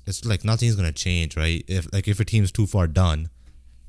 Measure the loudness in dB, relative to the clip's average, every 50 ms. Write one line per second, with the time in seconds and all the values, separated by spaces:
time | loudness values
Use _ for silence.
0 | -8 -8 -8 -6 -4 -2 -2 0 0 0 0 2 2 2 2 2 0 0 -2 -2
1 | -2 0 0 0 0 -2 -2 -2 0 0 0 -2 -2 -4 -4 -4 -4 -2 -2 -2
2 | 0 0 0 0 0 2 2 2 2 2 2 0 0 0 2 2 2 2 2 2
3 | 2 4 2 0 -4 -8 -10 -16 -20 -20 -20 -20 -20 -20 -20 -20 -20